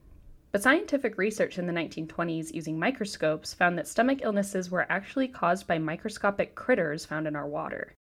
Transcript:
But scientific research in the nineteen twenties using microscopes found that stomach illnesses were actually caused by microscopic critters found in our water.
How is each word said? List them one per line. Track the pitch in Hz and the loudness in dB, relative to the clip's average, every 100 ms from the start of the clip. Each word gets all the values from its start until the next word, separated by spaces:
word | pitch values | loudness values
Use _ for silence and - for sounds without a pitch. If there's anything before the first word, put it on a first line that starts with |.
| - - - - _ | -20 -20 -20 -20 _
But | 202 | 2
scientific | 254 320 415 277 240 208 | 4 4 4 0 0 0
research | 214 214 170 - | 0 2 0 0
in | 175 | -2
the | |
nineteen | 170 156 - 156 | -2 -4 -6 -6
twenties | - 170 160 160 | -4 -2 -2 -4
using | 165 160 160 | -6 -6 -2
microscopes | 190 269 202 - 156 156 - | 0 0 -4 0 0 0 -4
found | - 175 175 | 2 2 2
that | - | 0
stomach | - 247 269 | 2 2 2
illnesses | 233 202 196 190 180 | 2 0 0 -2 -2
were | 180 - | 0 0
actually | 180 196 269 262 | -2 -2 -2 -2
caused | - 175 185 - | 2 2 2 2
by | 165 | 0
microscopic | 156 170 220 - 202 202 - | 0 -4 -6 0 2 2 0
critters | - - 175 160 156 - | -2 2 2 2 -2 -4
found | 151 156 | -4 -2
in | 147 | -4
our | 143 | -4
water. | 151 151 - - - _ | -6 -6 -6 -8 -14 _